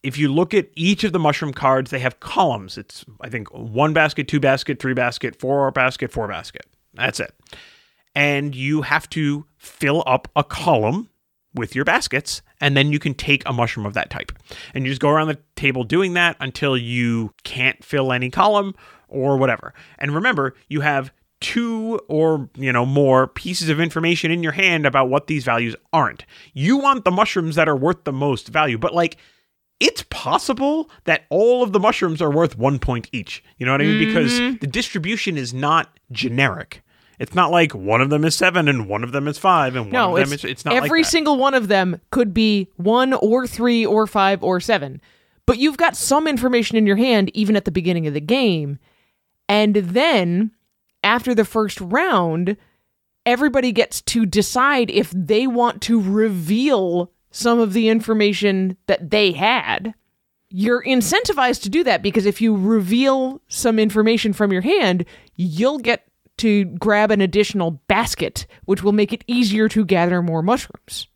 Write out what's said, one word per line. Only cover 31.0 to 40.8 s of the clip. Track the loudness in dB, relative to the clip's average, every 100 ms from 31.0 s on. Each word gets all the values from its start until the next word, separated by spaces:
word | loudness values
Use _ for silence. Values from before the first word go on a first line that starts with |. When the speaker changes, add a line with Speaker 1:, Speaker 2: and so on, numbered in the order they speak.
Speaker 1:
that | -2 -2 _
all | 0 2 2
of | 0
the | 2
mushrooms | 0 0 -2 -2
are | 0
worth | 2 0 0
one | -2 0
point | -4 -6 -6
each. | -12 -12 -16 _ _
You | -2
know |
what | 0
I | 2
mean? | 2 2
Because | 2 0
Speaker 2:
Mm-hmm. | 0 -2 -4
Speaker 1:
the | -6
distribution | -4 -4 -6 -4 -4 -4 -4
is | -6
not | -4 0 0 -2 _ _
generic. | -6 -4 0 0 -2 -12 -20 _ _ _ _
It's | -6 0
not | 2
like | 2 2 -2
one | 0 0
of | 2
them | 2 0
is | 2
seven | 0 2 2
and | 0 -2
one | -6
of | -4
them | -6 -6
is | 0
five | 2 2 2 -2
and | -4
one |
Speaker 2:
No, | -2 0 2
Speaker 1:
of | 0
them |
Speaker 2:
it's | -2 -8
Speaker 1:
is, |
it's | -8 0
not |
Speaker 2:
every | 0